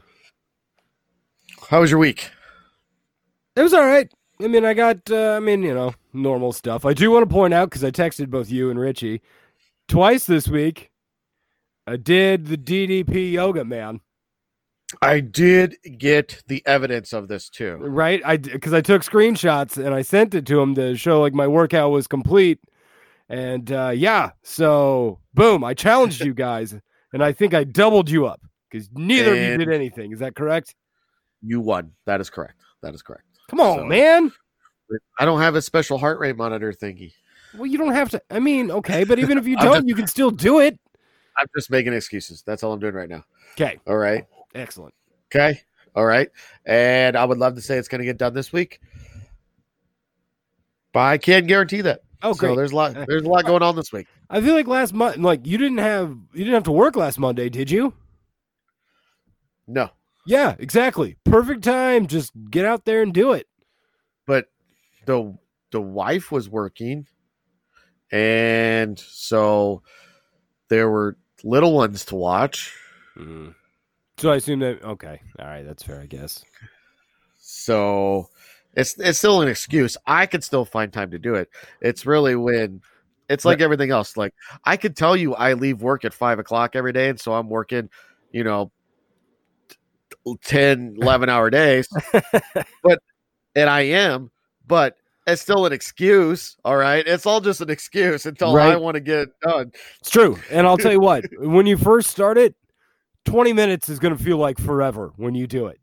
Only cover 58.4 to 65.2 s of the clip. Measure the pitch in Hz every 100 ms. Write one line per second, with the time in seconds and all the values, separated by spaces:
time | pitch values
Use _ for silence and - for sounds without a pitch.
58.4 | _ _ _ _ _ _ _ _ _ _
59.4 | _ _ - 127 107 - _ _ 170 262
60.4 | 247 - 135 233 254 170 110 - - 220
61.4 | 247 247 202 254 262 247 170 160 139 113
62.4 | 107 165 208 233 220 220 208 175 262 170
63.4 | - _ _ _ _ _ _ _ - 135
64.4 | - _ _ _ _ _ - 127